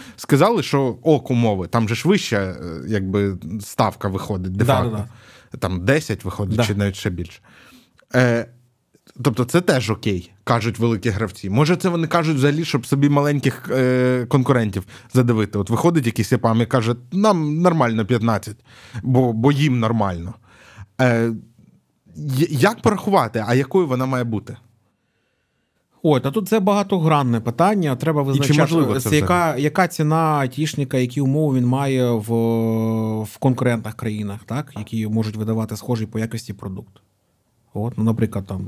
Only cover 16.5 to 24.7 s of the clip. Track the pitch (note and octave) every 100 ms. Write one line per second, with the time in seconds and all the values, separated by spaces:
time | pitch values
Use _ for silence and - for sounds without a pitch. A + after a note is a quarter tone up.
16.5 | A2+ A#2 C3 A2+ A#2+ - F#3 G#3+ F3+ D3+
17.5 | D3+ F3+ E3 A#2+ A2+ G2+ B2 A#2 G#2 -
18.5 | G#2+ _ - - A#2+ B2+ B2+ B2+ A2+ C3
19.5 | C#3+ D3+ B2 A2+ A#2 G2 F2 F2 - _
20.5 | - - - G2 - B2+ A#2 A#2 A2+ -
21.5 | _ _ _ _ _ _ - D3+ C3 E4+
22.5 | D3 F#3+ A#3 A#3 G3+ - F#3+ A#2 A2+ G#2+
23.5 | B2+ C#3 F#3+ E3+ B2+ C3 B2+ A#2 G#2+ -
24.5 | - _